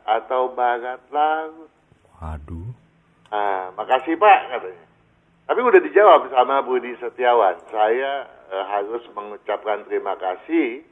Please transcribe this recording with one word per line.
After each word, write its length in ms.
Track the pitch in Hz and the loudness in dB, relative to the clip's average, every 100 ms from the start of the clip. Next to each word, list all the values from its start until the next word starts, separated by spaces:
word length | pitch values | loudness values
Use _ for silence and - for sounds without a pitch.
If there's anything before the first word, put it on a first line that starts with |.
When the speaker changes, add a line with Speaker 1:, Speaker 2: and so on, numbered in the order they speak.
Speaker 1:
atau 440 | - 113 - 131 127 | -2 -2 0 -2 -2
barat 520 | 123 123 120 123 127 _ | 0 -2 -2 -6 -12 _
laut? 600 | 143 151 156 160 160 156 _ _ _ _ | -2 0 0 -6 -14 -20 _ _ _ _
Speaker 2:
Waduh. 580 | _ 80 78 73 82 101 123 _ _ _ _ _ | _ -12 -12 -12 -12 -12 -16 _ _ _ _ _
Speaker 1:
"Ah, 400 | 104 104 95 92 | -4 -4 -4 -8
makasih, 420 | 95 110 127 160 165 | -12 -2 -2 -2 2
Pak," 240 | 208 190 - | 4 4 2
katanya. 340 | 123 92 87 - _ _ _ _ _ | -8 -10 -16 -20 _ _ _ _ _
Tapi 160 | - 160 | -4 0
udah 220 | 247 190 | 4 4
dijawab 400 | 151 196 208 151 131 | 4 6 8 8 6
sama 320 | 131 123 135 | 0 2 0
Budi 340 | 123 127 120 117 | 0 -4 -4 -10
Setiawan. 600 | 120 - 123 120 98 85 - | -12 0 2 4 4 0 -8
Saya, 560 | 110 107 120 139 139 - 62 69 | 0 0 0 -2 -6 -10 -20 -10
eh, 180 | 95 95 | -8 -4
harus 360 | 101 101 117 113 | -4 -4 -8 -10
mengucapkan 720 | 104 104 104 - 104 107 104 | -14 -14 -14 -8 -6 -4 -6
terima 320 | 98 101 98 90 | -4 -4 -4 -6
kasih 680 | 95 92 - 165 131 127 - | -6 -6 -2 -2 -2 -6 -16